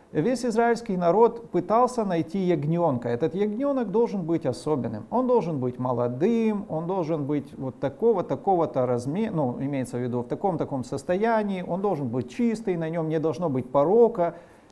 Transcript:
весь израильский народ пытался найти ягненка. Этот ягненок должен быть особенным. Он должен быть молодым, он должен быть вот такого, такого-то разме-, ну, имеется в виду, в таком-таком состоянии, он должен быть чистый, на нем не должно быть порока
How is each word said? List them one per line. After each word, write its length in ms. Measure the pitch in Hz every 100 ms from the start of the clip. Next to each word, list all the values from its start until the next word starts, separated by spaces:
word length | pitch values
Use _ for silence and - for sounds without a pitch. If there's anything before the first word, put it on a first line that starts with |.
| -
весь 340 | - 190 254
израильский 520 | 247 220 233 233 233 185
народ 540 | 175 190 233 - -
пытался 540 | 175 175 220 247 240
найти 340 | 202 170 160 196
ягненка. 720 | 180 170 147 170 165 123 120
Этот 260 | 120 160
ягненок 560 | 180 208 214 285 269 214
должен 320 | 208 233 208
быть 240 | 160 170 143
особенным. 600 | 117 151 151 117 110 104
Он 160 | 240 254
должен 320 | 240 165 147
быть 200 | 127 127
молодым, 840 | 127 120 123 127 190 233 220 202 -
он 180 | 156 170
должен 380 | 190 156 165
быть 280 | 139 147 143 -
вот 200 | 131 -
такого, 440 | 139 - 226 196
такого-то 640 | 165 135 190 180 156 139 127
разме-, 440 | 120 120 175 226
ну, 280 | 160 127 120
имеется 380 | 139 139 123 120
в 20 |
виду, 200 | 123 120
в 60 | 117
таком-таком 540 | 143 202 156 139 135
состоянии, 800 | 123 139 - 180 226 226 208 190 -
он 160 | 175
должен 260 | 202 160 131
быть 220 | 127 -
чистый, 460 | - 233 220 214 175
на 120 | 160
нем 180 | 170 160
не 100 | 160
должно 300 | 160 147 175
быть 220 | 131 123
порока 640 | 143 147 226 226 220 170 170 - - -